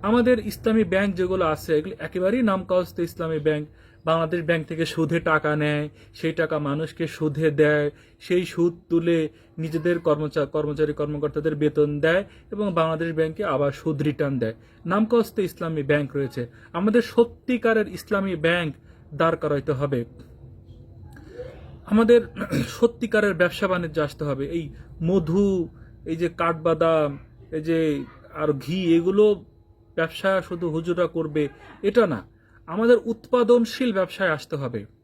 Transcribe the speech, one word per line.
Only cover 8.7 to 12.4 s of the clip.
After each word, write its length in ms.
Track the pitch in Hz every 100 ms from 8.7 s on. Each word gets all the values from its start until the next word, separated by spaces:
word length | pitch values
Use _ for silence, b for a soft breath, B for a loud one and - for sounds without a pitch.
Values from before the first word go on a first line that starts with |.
| 170 _
তুলে 400 | 170 165 165 156 b b -
নিজেদের 400 | 160 160 165 170
কর্মচা-, 480 | 170 147 151 156 139
কর্মচারী 460 | 151 151 147 151
কর্মকর্তাদের 640 | 147 147 147 147 151 156 151
বেতন 440 | 151 147 147 147
দেয় 240 | 160 180 202 B